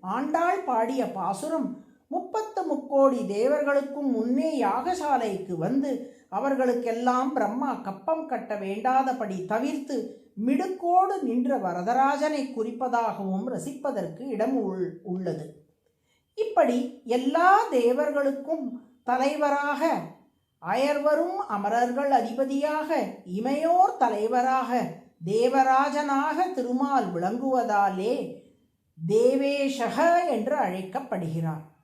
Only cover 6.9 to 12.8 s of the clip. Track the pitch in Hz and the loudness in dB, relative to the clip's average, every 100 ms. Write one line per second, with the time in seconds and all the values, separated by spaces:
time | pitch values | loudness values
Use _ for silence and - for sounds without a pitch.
6.9 | 226 247 247 262 - 208 240 285 226 - | 0 0 2 0 0 -2 -2 -4 -4 -8
7.9 | 196 - 320 320 240 - 208 196 202 254 | -8 -2 -2 -2 -8 -6 -6 -4 -2 2
8.9 | 262 262 254 202 185 - 214 285 302 - | 2 2 -2 -4 -6 -4 -2 -2 -4 -6
9.9 | 254 - - - - 233 285 370 370 349 | -6 -6 -12 -18 -4 0 0 0 -2 2
10.9 | 359 381 392 254 240 247 254 190 175 185 | 4 4 0 0 0 0 0 -2 -2 0
11.9 | 247 269 285 302 302 262 226 226 233 | 2 2 2 0 -2 -4 -4 -6 -4